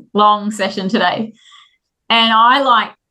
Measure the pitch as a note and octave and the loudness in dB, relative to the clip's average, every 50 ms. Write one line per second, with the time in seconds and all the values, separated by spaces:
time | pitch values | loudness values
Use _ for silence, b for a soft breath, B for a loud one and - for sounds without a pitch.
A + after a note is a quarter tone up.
0 | - _ _ G3+ G#3 G#3 G#3 G#3+ G3+ G#3 G#3+ - F#3+ G3 G3+ G3+ F#3+ F#3+ G3+ G3 | -20 _ _ 2 2 2 2 0 -4 -8 -6 -4 -6 -6 -4 -6 -6 -4 -2 0
1 | F#3 - - - A3 A3+ b b b b b b b b b b _ _ _ _ | 0 -2 -2 -4 -8 -10 b b b b b b b b b b _ _ _ _
2 | _ _ A3 A3+ A3+ A3+ A3+ A3 A#3 A#3+ B3+ C#4 C#4 C4 A#3+ A3 G#3 - - _ | _ _ 0 0 2 2 2 2 4 4 2 2 2 2 0 0 0 -4 -12 _
3 | _ _ | _ _